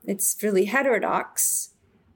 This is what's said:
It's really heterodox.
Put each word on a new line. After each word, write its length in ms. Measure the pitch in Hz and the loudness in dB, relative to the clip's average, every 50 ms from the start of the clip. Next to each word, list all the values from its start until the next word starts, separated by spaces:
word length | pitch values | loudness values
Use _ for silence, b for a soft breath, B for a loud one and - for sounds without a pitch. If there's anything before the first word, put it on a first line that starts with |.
| - | -8
It's 320 | - 202 196 - - - - 202 | -6 -6 -2 -2 -4 -2 -2 -2
really 220 | 214 202 185 190 | 0 2 2 2
heterodox. 1040 | 202 226 269 262 277 233 196 - - - 185 - - - - - - - - - - _ _ _ _ _ _ _ _ _ | 2 2 2 2 2 2 2 2 0 0 -2 -2 -4 -4 -2 -2 -2 -2 -2 -6 -8 _ _ _ _ _ _ _ _ _